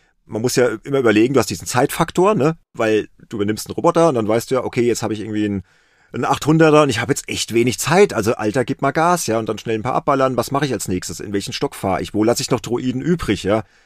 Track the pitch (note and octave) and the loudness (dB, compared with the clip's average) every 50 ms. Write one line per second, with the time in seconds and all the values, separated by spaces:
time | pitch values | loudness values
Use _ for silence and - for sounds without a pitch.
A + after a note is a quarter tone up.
0 | _ _ _ _ _ - G#2+ G#2+ A#2 B2 - C3 B2 A#2+ A2+ G#2+ - C#3+ C#3 C3+ | _ _ _ _ _ -10 -6 -4 -2 0 2 2 2 2 0 -4 -6 -2 0 2
1 | B2 A2+ G#2 G#2+ A#2 C3 C#3 B2+ G#2+ - G2+ - - - - B2 C#3 - - - | 4 4 4 4 4 4 4 2 2 0 -2 -8 -6 -4 0 0 0 0 0 -2
2 | E3 - - F3 F#3 G#3 G#3+ C#3+ B2+ D#3+ D#3+ - _ _ - - A2+ A2 G#2+ G#2 | -4 -2 0 2 2 2 2 2 2 0 -2 -4 _ _ -6 -2 0 2 2 0
3 | - - _ _ - - - G#2 G2+ G#2 G#2+ G#2 - - F#2+ - B2 E3+ E3 E3+ | 0 -4 _ _ -16 -10 -6 -4 -2 -2 -4 -4 -6 -10 -4 0 0 2 4 4
4 | E3+ E3 C3+ A#2 G#2+ G2+ A2 A#2 - - C3+ B2+ G2 G#2 - B2+ A#2+ A#2 G#2+ - | 4 4 2 2 0 0 0 0 0 0 -2 -2 -2 -2 -2 0 0 0 0 -2
5 | A#2 G#2 G#2+ G#2+ G2+ A2 G#2+ G#2+ G#2 G2+ G2+ F#2+ - _ _ _ _ _ _ _ | -2 -4 -4 -6 -6 -4 -2 -2 0 0 -2 -2 -6 _ _ _ _ _ _ _
6 | _ _ - A#2 C#3 A2 C#3 - - C#3 D#3+ D#3+ D#3+ D#3 D3+ D3+ D3+ C#3 G#2+ A2+ | _ _ -8 -4 -2 -2 -2 0 2 2 4 6 6 6 6 6 6 4 2 -2
7 | B2 - C#3+ - - - G2+ - - - G#2+ A#2 A#2+ B2+ G2+ - - C3+ D#3+ G3 | -2 -2 -4 -4 -4 -8 -8 -8 -6 -2 0 0 2 0 0 -2 -2 2 4 4
8 | G#3 F3 - A2+ F#2+ A2 B2+ - G#2+ G#2+ G2 C3 A#2+ - C3+ - C3+ C#3 C3+ E3 | 4 4 2 0 -2 -2 -2 -2 -2 -2 0 -2 -2 -2 -4 -2 -2 -2 0 2
9 | D#3+ F3 F3+ E3+ - - A2 A2+ A2+ A2 G#2+ G#2 - A#2 A2+ A2 G#2+ B2 - - | 2 2 2 0 -2 -2 -2 -2 -2 -4 -6 -6 -4 -4 -4 -4 -2 -2 -4 -2
10 | - D3+ C#3 C3+ C3 C3 B2+ A#2+ A2+ - C3+ C#3 D#3 C3+ A#2 F#2+ - - F#2 F2+ | 0 0 2 2 2 2 0 0 -2 -2 -2 -2 -2 -2 -4 -4 -4 -4 -4 -4
11 | - - E2+ - - G#2 G2+ G2+ - - - - C#3+ C#3 - - - G2 F#2 - | -6 -8 -12 -12 -8 -4 -4 -4 -4 -4 -6 -6 -6 -6 -6 -4 -4 -2 -2 -2
12 | F2+ - - G2+ A2 A2+ A#2+ - C3 - C3+ G#2+ - G#2+ G#2 F2+ B2+ B2+ A#2 C3 | -4 -4 -2 0 2 2 2 0 0 -2 -2 -2 -2 -4 -6 -4 -4 -4 -4 -2
13 | C#3 D#3 F3+ E3+ - - G#2 E2 - F#2 G#2+ A2 - _ _ _ _ | -2 -2 -2 0 0 -2 -2 -2 0 0 0 0 -2 _ _ _ _